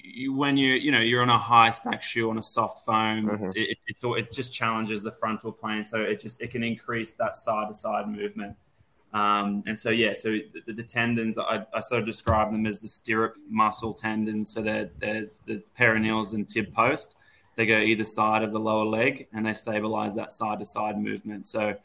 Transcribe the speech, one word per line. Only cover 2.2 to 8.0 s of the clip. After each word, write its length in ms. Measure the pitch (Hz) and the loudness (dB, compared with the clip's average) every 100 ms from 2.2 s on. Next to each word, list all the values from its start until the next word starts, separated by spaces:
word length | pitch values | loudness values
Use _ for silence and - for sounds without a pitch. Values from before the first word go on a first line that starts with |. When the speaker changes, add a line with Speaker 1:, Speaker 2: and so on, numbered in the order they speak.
| 113 | -2
Speaker 1:
on 80 | 110 | 0
a 60 | |
soft 420 | - - 107 - - | 2 2 0 -2 0
foam, 420 | 110 110 110 107 | 2 2 2 0
Speaker 2:
Mm-hmm. 240 | 104 95 98 | -2 -4 -2
Speaker 1:
it, 220 | 110 - - | -2 -4 -8
it's 160 | 107 | -6
all, 120 | 123 110 | -4 -2
it 140 | 117 | -4
just 200 | - 123 | -4 -6
challenges 480 | - 113 110 107 107 | -2 0 0 -2 -4
the 100 | 107 | -6
frontal 400 | - 113 107 113 | -4 -4 -4 -8
plane. 320 | - 107 107 104 | -8 -6 -4 -4
So 160 | 110 | -2
it 180 | 104 107 | -2 -2
just, 200 | 107 - | -6 -10
it 100 | 113 | -8
can 120 | 117 | -4
increase 520 | 117 113 - 117 107 - | -2 -4 -6 -6 -6 -4
that 220 | 110 - | -4 -2
side 320 | - 107 107 | -2 -2 -2
to 40 | |
side 360 | 107 113 104 | -6 -4 -4